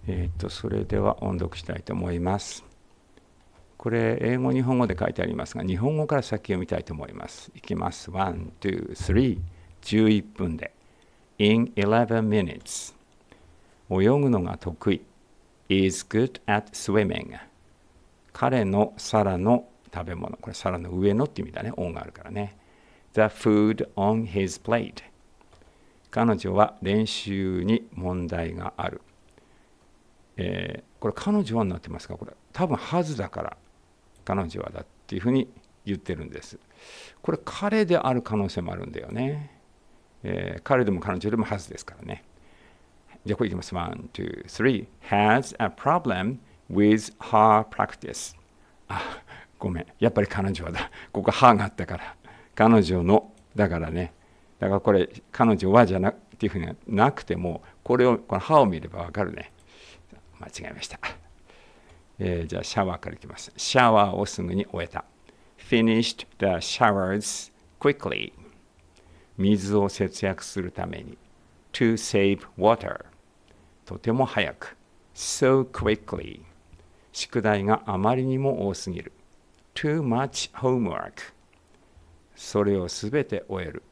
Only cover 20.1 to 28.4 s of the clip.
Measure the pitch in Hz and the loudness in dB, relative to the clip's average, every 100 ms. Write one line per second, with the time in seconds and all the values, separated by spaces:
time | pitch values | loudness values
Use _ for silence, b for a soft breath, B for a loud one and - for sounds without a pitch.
20.1 | 87 85 - - - 95 90 87 90 101 | -10 -10 -12 -12 -6 -4 -4 -6 2 2
21.1 | 104 113 - - - 104 - 90 80 - | 2 0 -4 -8 -8 -8 -6 -6 -6 -12
22.1 | - - 104 101 b b b b b b | -16 -12 -8 -8 b b b b b b
23.1 | - 107 - 113 107 107 110 - - 98 | 2 2 2 4 6 4 2 -4 0 0
24.1 | 110 110 92 95 80 - 117 - - - | 0 -2 -2 -2 -4 -2 -2 -2 -12 -20
25.1 | _ _ _ _ b b b b b b | _ _ _ _ b b b b b b
26.1 | - 117 98 98 95 107 - 95 104 110 | 0 2 2 0 4 2 2 0 0 0
27.1 | - - 98 95 92 90 113 226 - 92 | -4 -4 -4 -2 -2 2 0 0 -8 -4
28.1 | 92 85 87 | -4 -4 -4